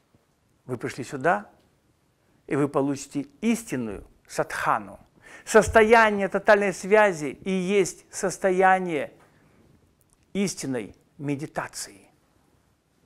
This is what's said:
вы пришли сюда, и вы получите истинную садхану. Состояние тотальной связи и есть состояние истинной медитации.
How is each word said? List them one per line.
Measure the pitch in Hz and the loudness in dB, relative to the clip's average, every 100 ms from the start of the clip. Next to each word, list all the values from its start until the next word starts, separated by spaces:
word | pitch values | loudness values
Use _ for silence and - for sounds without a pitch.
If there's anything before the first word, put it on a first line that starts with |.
| _ _ _ _ _ _ | _ _ _ _ _ _
вы | - 123 | -12 -10
пришли | 131 - | -8 -10
сюда, | 120 139 156 202 208 _ _ _ _ _ _ _ _ _ - | -12 -2 0 0 -4 _ _ _ _ _ _ _ _ _ -6
и | |
вы | 143 143 | -2 0
получите | 143 139 139 - 147 131 _ | 0 -2 -4 -8 -10 -10 _
истинную | 226 220 - 131 110 95 - _ _ | -4 -4 -4 -8 -8 -10 -16 _ _
садхану. | - 151 - 156 120 98 98 _ _ - - | -6 -6 -4 -2 -2 -6 -20 _ _ -20 -20
Состояние | - 220 - 226 220 233 214 202 190 | 2 4 6 4 6 6 6 2 -2
тотальной | 196 220 202 202 | 0 4 4 2
связи | 170 190 214 208 160 143 - | -4 2 4 4 0 -6 -8
и | 190 | -4
есть | 190 180 202 170 - _ | -2 0 0 0 -4 _
состояние | - 190 - 190 185 185 190 180 147 117 - _ _ _ _ _ _ _ _ _ _ _ | -6 -6 -2 0 4 4 4 0 -6 -6 -14 _ _ _ _ _ _ _ _ _ _ _
истинной | 190 196 - 135 123 95 - _ - | -6 -4 -6 -8 -8 -8 -16 _ -12
медитации. | 143 139 151 - 131 - - 98 _ _ _ _ _ _ _ _ _ _ | -8 -8 -8 -10 -10 -12 -16 -18 _ _ _ _ _ _ _ _ _ _